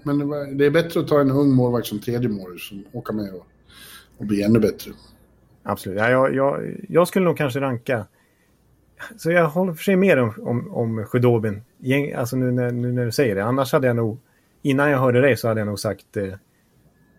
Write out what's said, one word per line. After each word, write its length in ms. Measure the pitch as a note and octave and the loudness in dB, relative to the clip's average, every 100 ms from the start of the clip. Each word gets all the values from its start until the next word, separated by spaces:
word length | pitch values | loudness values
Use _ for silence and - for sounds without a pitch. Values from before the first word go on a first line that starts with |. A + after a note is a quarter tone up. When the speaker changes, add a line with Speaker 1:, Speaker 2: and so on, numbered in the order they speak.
Speaker 1:
men 160 | D3 C#3+ | -4 -2
det 60 | |
var, 300 | C#3+ D3 C#3 | -2 -6 -6
det 120 | C#3 C#3+ | 2 4
är 40 | |
bättre 300 | D#3+ E3 F3+ | 4 0 -2
att 80 | D3 | 2
ta 120 | D3+ | 4
en 100 | C#3 | 4
ung 200 | C3+ C#3+ | 4 4
målvakt 360 | B2+ B2 A#2+ A2 | 4 4 0 -4
som 120 | G#2 | -6
tredje 300 | A2+ A#2+ B2 | -4 -2 -2
målvakt 320 | G2+ F#2 F2 | -4 -8 -14
som 220 | - G2 G2 | -14 -16 -14
åker 200 | A#2+ - | -14 -8
med 200 | G#2+ G2 | -6 -8
och, 120 | F#2 - _ _ - - - _ - | -12 -18 _ _ -20 -20 -20 _ -12
och 80 | G#2 | -4
blir 180 | G#2 | -2
ännu 140 | G2+ A#2 | 2 4
bättre. 320 | G#2 - - - - _ _ _ _ _ | 2 -2 -12 -20 -20 _ _ _ _ _
Speaker 2:
Absolut. 360 | - G2+ - F#2 | -8 -6 -4 -2
Ja, 120 | A2+ | 2
jag, 240 | B2+ C3+ | 2 2
jag, 420 | C3+ C3+ D3 - - - | 0 -2 -2 -8 -12 -2
jag 200 | D#3+ F3 | 2 2
skulle 160 | G3 | 2
nog 120 | F3+ C#3+ | 0 0
kanske 240 | D3 B2+ | -2 -2
ranka... 460 | C#3 B2 - A#2+ - _ _ _ _ _ _ _ _ - - - | -4 -4 -4 -4 -4 _ _ _ _ _ _ _ _ -20 -20 -8
Så 140 | E3 | 0
jag 180 | F3 E3 | 2 2
håller 240 | D#3+ F#3+ | 2 -2
för 100 | D#3+ | -2
sig 140 | - F#3+ | 2 4
mer 200 | G3 C#3+ | 6 4
om, 180 | A#2 G#2+ | 2 -2
om, 280 | A#3 A#2+ - | -4 -4 -4
om 300 | - A2+ A2 G#2 | -4 -4 -4 -2
Khudobin. 520 | B2+ B2 A#2 G#2+ G#2 - _ | 2 4 2 0 -6 -12 _
Gäng-, 360 | B2+ C#3 C#3+ D3+ | -2 -2 -2 -4
alltså 200 | B2+ C3 | -4 -2
nu 160 | B2+ | -2
när, 180 | B2 B2 | 0 -2
nu 220 | A#2+ B2 | -2 -4
när 120 | B2 | -2
du 80 | A#2+ | -2
säger 220 | A2 C3 | 0 0
det. 100 | G2 | 0
Annars 280 | G#2 C3+ C3 | -2 0 0
hade 140 | D#3 C3 | 2 2
jag 100 | A#2 | 0
nog... 220 | A2+ G#2+ _ _ _ _ | -2 -4 _ _ _ _
Innan 280 | D3 C3+ D3 | -2 2 2
jag 80 | C#3 | 4
hörde 220 | C3 B2 | 4 4
dig 160 | C#3 A2+ | 4 2
så 120 | A#2+ | 0
hade 120 | A2 | -2
jag 60 | G#2 | -2
nog 120 | G2+ | -4
sagt, 360 | G#2+ F#2+ _ A2 | -4 -6 _ -8
eh, 80 | G2 F#2 _ _ _ _ _ _ _ | -8 -8 _ _ _ _ _ _ _